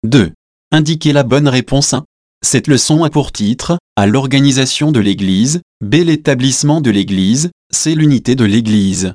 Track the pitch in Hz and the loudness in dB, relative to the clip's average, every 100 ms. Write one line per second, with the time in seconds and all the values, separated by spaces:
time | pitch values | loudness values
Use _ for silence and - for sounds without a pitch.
0 | 110 127 85 - _ _ _ 156 151 160 | 2 2 0 -4 _ _ _ -2 0 -2
1 | 151 143 127 135 147 127 117 139 143 - | 0 0 2 2 2 0 -2 -2 -2 -4
2 | - _ _ _ - 131 113 135 - 156 | -8 _ _ _ -2 -2 2 0 2 0
3 | 160 151 127 - 104 120 - 175 _ - | 2 -2 -4 -4 -4 -4 -4 -6 _ -2
4 | 101 123 139 135 139 131 131 - 151 139 | 0 0 0 2 2 2 -2 -2 0 2
5 | 101 95 98 95 123 170 - _ 104 143 | 0 0 0 0 0 -2 -8 _ -2 0
6 | 170 156 151 131 131 127 147 160 131 101 | 2 0 0 0 0 0 0 0 0 0
7 | 98 95 95 127 170 _ _ - 156 156 | 0 0 0 0 -2 _ _ -6 -2 2
8 | 151 127 - 131 110 110 110 107 98 90 | 2 2 0 0 2 0 0 0 0 -2
9 | 92 | -6